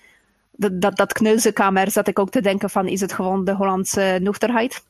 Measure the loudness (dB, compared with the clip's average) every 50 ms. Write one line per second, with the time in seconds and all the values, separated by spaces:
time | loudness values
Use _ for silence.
0 | _ _ _ _ _ _ _ _ _ _ _ -4 -4 -4 -2 0 0 0 2 2
1 | 0 0 0 0 2 4 4 4 2 2 2 2 2 2 2 2 2 2 0 0
2 | 0 0 0 0 0 0 0 0 0 0 0 0 -2 -2 -2 -2 -2 0 -2 -2
3 | -4 -4 -4 -4 -2 -2 0 0 0 0 0 0 0 0 0 -2 -2 -2 -2 0
4 | 0 2 2 0 0 -2 0 0 0 0 0 0 0 -2 -4 -10 -16 _